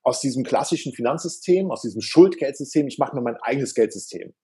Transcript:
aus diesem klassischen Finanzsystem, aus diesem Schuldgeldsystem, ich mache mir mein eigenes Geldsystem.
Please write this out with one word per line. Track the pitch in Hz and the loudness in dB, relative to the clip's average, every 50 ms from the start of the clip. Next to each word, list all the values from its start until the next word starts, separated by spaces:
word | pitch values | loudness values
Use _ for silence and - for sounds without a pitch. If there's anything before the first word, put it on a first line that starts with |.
aus | - - - - | -2 -2 -2 0
diesem | - 135 120 131 | -2 -2 -2 -2
klassischen | 127 - - 107 135 - 170 - - 139 | -2 0 0 0 0 0 -2 -4 -4 -6
Finanzsystem, | - - 117 120 143 156 - 170 - - - - 180 190 190 185 | -6 -4 -2 -2 -2 -2 -6 -8 -10 -4 0 2 2 2 2 0
aus | 120 - | -4 -6
diesem | - 117 95 110 | -6 -8 -6 -6
Schuldgeldsystem, | - - - 160 180 196 170 - 147 139 143 - 143 - - 156 147 131 | -6 4 8 8 8 8 6 0 -4 -6 -6 -6 -6 -2 0 0 0 0
ich | - - | -2 -4
mache | 139 - - | -4 -2 -2
mir | 131 | -4
mein | 120 120 117 | -4 -4 -4
eigenes | - - 117 131 139 131 - - | -4 -4 -2 -2 -2 -2 -2 2
Geldsystem. | 123 113 - - 101 - - - 87 92 - - _ | 2 2 2 0 -6 -14 -12 -12 -14 -14 -14 -20 _